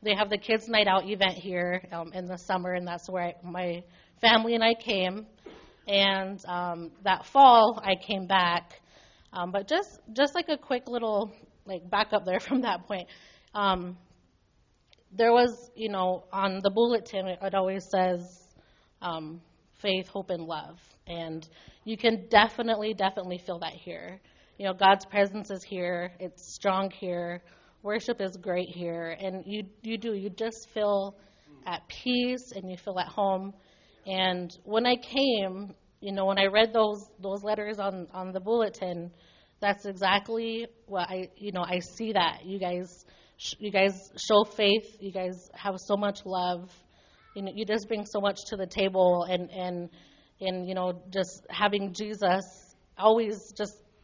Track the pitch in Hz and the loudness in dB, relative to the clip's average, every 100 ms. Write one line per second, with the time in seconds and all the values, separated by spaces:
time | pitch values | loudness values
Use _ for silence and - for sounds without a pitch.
0 | 214 202 208 202 - 220 220 226 202 190 | 0 2 2 0 0 0 2 2 4 4
1 | 185 202 190 180 180 180 175 180 180 170 | 2 2 2 2 -4 -2 0 -2 -6 -10
2 | 165 185 180 180 - 185 180 180 180 170 | -8 -8 -8 -10 -2 -2 0 -4 -4 -10
3 | - 185 175 175 175 175 180 175 175 _ | -6 -4 -4 -6 -10 -6 -4 -6 -10 _
4 | _ _ 226 220 220 233 226 226 - 202 | _ _ 6 6 4 2 4 2 0 0
5 | 185 190 214 _ - - - _ - 202 | 0 -4 -12 _ -20 -20 -20 _ -2 2
6 | 196 196 190 196 - 180 175 170 170 - | 4 2 -2 -8 -8 -4 -4 -6 -10 -6
7 | 196 185 - 277 277 240 220 226 196 185 | 0 0 2 10 12 12 10 4 0 0
8 | - 196 185 190 180 170 170 - _ - | 0 -6 2 4 4 2 -4 -20 _ -20
9 | - _ _ 185 180 190 196 311 403 - | -20 _ _ -8 -4 -4 0 -2 -2 -10
10 | - 220 277 349 339 302 - 254 247 240 | -12 0 0 0 -2 -4 -2 -4 -2 -4
11 | 226 214 214 - - _ - 185 175 202 | 0 0 -2 -8 -20 _ -12 -10 -4 0
12 | 214 208 180 185 - 262 240 180 180 196 | 2 0 0 -4 -2 -2 0 -4 -4 -8
13 | 175 - - - _ 208 202 185 180 180 | -8 -18 -20 -20 _ -2 2 2 -2 -12
14 | _ _ _ _ _ _ _ _ _ _ | _ _ _ _ _ _ _ _ _ _
15 | _ 190 233 240 247 226 - - 220 196 | _ 2 6 6 4 0 -16 -8 -6 -2
16 | 185 185 - 196 196 190 196 196 233 233 | -2 -2 -6 -2 -2 0 0 2 2 2
17 | 233 196 185 180 196 196 190 190 190 190 | -2 -6 -6 -6 -4 -2 -2 -4 -2 0
18 | 185 180 175 - _ _ _ _ _ _ | 2 0 -6 -18 _ _ _ _ _ _
19 | 180 165 156 165 _ _ _ _ 208 185 | -8 -8 -10 -14 _ _ _ _ -4 -4
20 | 185 196 185 175 165 160 151 170 _ _ | -4 -10 -6 -8 -6 -10 -10 -18 _ _
21 | - 170 165 160 160 - - - - 220 | -14 -10 -8 -10 -12 -20 -20 -20 -10 0
22 | 240 220 - 220 220 - 233 220 214 214 | 2 2 4 6 6 2 -2 0 -2 0
23 | 190 190 185 180 - 175 165 170 - 165 | -2 -2 -8 -8 -8 -8 -8 -12 -14 -14
24 | 175 190 _ _ _ _ 196 185 196 196 | -14 -18 _ _ _ _ -6 4 6 6
25 | - 208 202 202 196 190 - 190 175 175 | 4 2 2 0 -8 -10 -8 -6 -4 -4
26 | 175 - 185 - - - 202 190 196 - | -6 -10 -14 -14 -20 -4 0 0 -2 -4
27 | 185 175 175 175 _ - _ _ 202 214 | -6 -4 -4 -8 _ -20 _ _ -4 -4
28 | 220 233 190 185 190 180 180 170 175 165 | -2 -4 -4 -6 -4 -4 -4 -6 -8 -6
29 | 165 165 196 185 185 208 202 - 220 226 | -8 -8 -8 -8 -8 -10 -10 -14 -8 -6
30 | 226 208 196 185 226 220 - - 208 202 | -4 -6 -6 -6 -6 -8 -10 -2 2 2
31 | 196 196 _ _ _ 147 - 170 _ - | -2 -10 _ _ _ -18 -10 -10 _ -10
32 | - 247 247 254 247 196 185 180 - 185 | -2 0 0 -4 -8 -14 -12 -12 -8 -6
33 | 180 - 196 190 196 196 _ _ _ _ | -6 -2 0 0 -4 -14 _ _ _ _
34 | - 190 185 180 180 - - 214 240 247 | -8 -2 0 -2 -6 -12 -2 0 2 0
35 | 254 262 277 226 190 185 202 - _ _ | -2 0 2 2 -2 -6 -12 -16 _ _
36 | 202 196 190 196 196 202 226 226 214 208 | -8 -2 0 4 4 6 4 4 2 0
37 | 202 _ 190 202 202 214 208 214 196 190 | -10 _ -6 -6 -4 -4 -4 -4 -4 -6
38 | 170 190 185 185 185 233 220 - 185 170 | -10 -10 -8 -8 -2 0 0 -2 -8 -6
39 | 175 - _ _ _ _ 202 202 202 190 | -10 -14 _ _ _ _ -2 -2 -4 -2
40 | 190 196 202 226 226 226 226 _ _ 196 | 2 2 2 -4 -4 -6 -8 _ _ -4
41 | 175 185 185 _ 202 185 175 180 180 - | -4 -6 -8 _ -8 -4 -2 -4 -4 -8
42 | 226 208 170 - 180 196 180 180 180 - | -2 2 2 0 -8 -6 -4 -4 -6 -14
43 | - _ _ _ - - 214 190 196 190 | -20 _ _ _ -12 -8 -2 4 4 2
44 | - - - 214 220 - 208 214 214 - | -12 -12 4 6 6 2 4 4 0 -14
45 | 196 190 185 185 - - 202 185 - 202 | -10 -6 -6 -8 -14 -8 -6 -6 -2 0
46 | 202 202 - 185 180 180 185 - _ _ | 0 -4 -6 -4 -2 -4 -8 -20 _ _
47 | _ _ _ - 196 190 214 214 208 220 | _ _ _ -12 -10 -8 -2 -2 -2 -6
48 | 208 214 202 196 - 202 185 196 196 190 | -4 -2 -2 -2 -8 -6 -6 0 0 6
49 | 180 180 175 180 180 190 180 175 175 - | 6 6 2 -2 -4 -6 -6 -6 -8 -14
50 | - _ _ _ 190 185 180 185 180 180 | -20 _ _ _ -6 -4 -4 -4 -4 -4
51 | 185 190 185 - - - 208 202 196 180 | -6 -4 -4 -6 -12 0 0 0 -4 -6
52 | 208 214 202 190 190 - - _ _ - | -8 -2 2 2 0 -16 -20 _ _ 2
53 | 202 220 226 208 - - 208 - _ _ | 4 6 2 -4 -10 -8 -8 -8 _ _